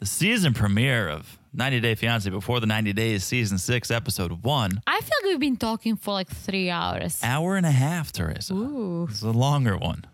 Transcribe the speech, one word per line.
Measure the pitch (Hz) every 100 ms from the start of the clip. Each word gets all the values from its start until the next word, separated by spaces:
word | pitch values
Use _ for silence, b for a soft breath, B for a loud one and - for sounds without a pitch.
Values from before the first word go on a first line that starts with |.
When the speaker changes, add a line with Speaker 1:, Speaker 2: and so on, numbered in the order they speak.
Speaker 1:
the | 101
season | - 190 233 165
premiere | 104 104 101 135 120 85
of | 78 - - _ -
Ninety | 131 123
Day | 117
Fiancé | 110 113 117 98
before | 90 104 123
the | 110
ninety | 110 104
Days, | 101 113 104
season | - 127 104 95
six, | - 123 -
episode | 117 - 95 85 87
one. | 123 143 98 98 -
Speaker 2:
I | 403
feel | - 587
like | 392
we've | 311
been | 285 226
talking | 226 220 226 208
for, | 208
like, | 196 185
three | - - 190 180
hours. | 170 170 - 175 -
Speaker 1:
Hour | 123 143 175 196
and |
a | 165
half, | 131 143 175 147
Teresa. | - 80 - -
Speaker 2:
Ooh. | 190 254 277 196 170 170
Speaker 1:
It's | 101
a | 110
longer | 113 139 147 120 87
one. | 87 - -